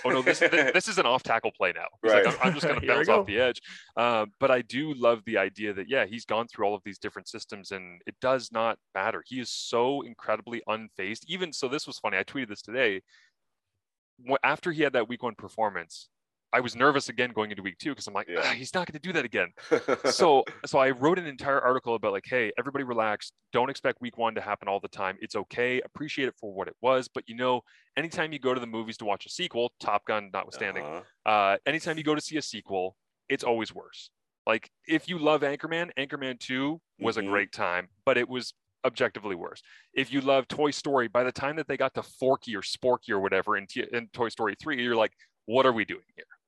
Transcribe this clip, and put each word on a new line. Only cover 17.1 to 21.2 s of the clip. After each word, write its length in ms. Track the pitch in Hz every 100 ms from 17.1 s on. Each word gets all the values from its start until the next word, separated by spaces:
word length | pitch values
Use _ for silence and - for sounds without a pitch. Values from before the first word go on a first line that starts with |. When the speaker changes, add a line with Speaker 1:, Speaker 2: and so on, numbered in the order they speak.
| 117 123
Speaker 1:
going 180 | 110 107
into 120 | 98
week 140 | 95 87
two 160 | 160
'cause 120 | 135 -
I'm 80 |
like, 140 | 101 104
Speaker 2:
Yeah. 120 | 87
Speaker 1:
"Ah, 80 | -
he's 200 | - 127
not 140 | 185 175
gonna 140 | 151
do 120 | 180
that 120 | 165
again." 280 | 120 107 87 - -
Speaker 2:
<laughs> 420 | 139 - 123 135
Speaker 1:
So, 320 | - 175 135 - -
so 140 | - 147
I 120 | 131
wrote 280 | 123 143
an 80 | 185